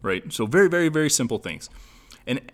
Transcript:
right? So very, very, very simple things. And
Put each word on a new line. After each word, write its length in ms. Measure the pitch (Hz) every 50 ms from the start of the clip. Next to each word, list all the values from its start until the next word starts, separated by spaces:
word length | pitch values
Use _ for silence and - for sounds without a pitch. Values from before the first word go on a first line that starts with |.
| -
right? 280 | 98 92 92 - -
So 140 | - - 113
very, 240 | 107 123 185 202 180
very, 200 | 165 175 170 160
very 200 | 151 156 156 147
simple 300 | - - 131 117 120 98
things. 320 | - 90 78 - - - - - - - - - - - - - -
And 240 | - 123 - - -